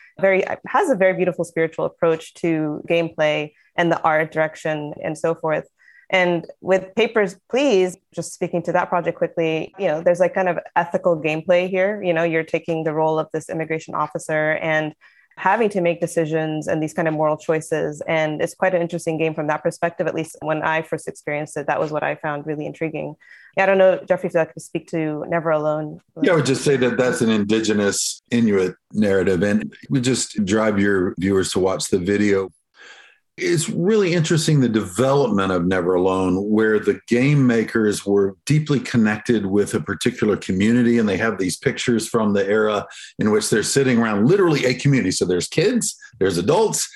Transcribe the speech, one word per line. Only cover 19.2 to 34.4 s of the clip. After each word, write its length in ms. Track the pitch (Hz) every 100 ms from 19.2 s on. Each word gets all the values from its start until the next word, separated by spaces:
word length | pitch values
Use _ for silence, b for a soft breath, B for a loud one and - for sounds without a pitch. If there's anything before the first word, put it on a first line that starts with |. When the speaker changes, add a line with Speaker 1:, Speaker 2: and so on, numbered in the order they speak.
| 160
Speaker 1:
from 140 | 156 151
that 160 | 151
perspective, 420 | 170 - 170 - 160
at 80 |
least 220 | 160 156 -
when 200 | 151 156
I 200 | 165 160
first 260 | 160 156 -
experienced 480 | - - 147 156 156
it, 120 | 147
that 120 | 147
was 100 | 156
what 140 | 151
I 120 | 147 147
found 300 | 156 143 147
really 200 | 151 151
intriguing. 500 | 151 160 151 151 151 B B B -
Yeah, 80 |
I 20 | 190
don't 120 | 196
know, 260 | 185 180 -
Jeffrey, 220 | 180 180
if 60 |
you'd 60 | 170
like 120 | 160
to 60 | -
speak 300 | - 165 -
to 340 | 170 156 151 -
Never 200 | 170 160
Alone. 500 | 156 151 151 151 160 _ 165
Speaker 2:
Yeah, 120 | 233
I 20 | 165
would 100 | 131
just 200 | 123 151
say 100 | 135
that 220 | 123 110
that's 240 | 127 120
an 80 | 113
indigenous 920 | 110 101 113 107 104 101 95 - - _
Inuit 460 | 120 113 98 90 - _
narrative. 500 | 104 104 98 92 90
And 320 | 101 107 - - -
we 120 | 139
just 420 | 123 120 - - 95
drive 320 | 110 110 101
your 380 | 101 98 92 95
viewers 360 | 95 98 90
to 60 | 98
watch 300 | 92 87 -
the 80 | 98
video. 520 | 90 101 104 98 95 - _ B B B B B _ -
It's 320 | - 170 156
really 440 | 160 175 220 190
interesting, 460 | 175 156 165